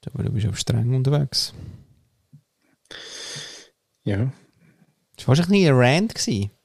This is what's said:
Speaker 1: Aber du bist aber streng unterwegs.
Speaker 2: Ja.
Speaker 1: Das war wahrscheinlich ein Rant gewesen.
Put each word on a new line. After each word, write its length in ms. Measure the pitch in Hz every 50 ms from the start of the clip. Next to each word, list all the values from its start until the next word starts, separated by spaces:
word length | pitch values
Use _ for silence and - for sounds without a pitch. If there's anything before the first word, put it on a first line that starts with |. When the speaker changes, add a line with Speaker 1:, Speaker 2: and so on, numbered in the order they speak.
| - - -
Speaker 1:
Aber 100 | 127 -
du 80 | 107
bist 160 | 107 107 110
aber 100 | - -
streng 380 | - - - - 113 113 120 127
unterwegs. 580 | 131 127 135 147 147 143 131 - - - - - - - - - - - _ _ _ _ _ _ _ _ _ _ - _ _ _ _ _ _ _ _ _ _ - - - - - - - - - - - - - - - _ _ _ _ _ _ _ _
Speaker 2:
Ja. 260 | - 101 98 113 131 131 - _ _ _ _ _ _ _ _ _ _ _ _ _ _ _
Speaker 1:
Das 100 | _ - -
war 80 | 131
wahrscheinlich 300 | 151 175 170 202 202 190 160
ein 60 | 139
Rant 400 | 127 123 123 135 165 202 226 -
gewesen. 360 | - - - 170 101 101 104 _ _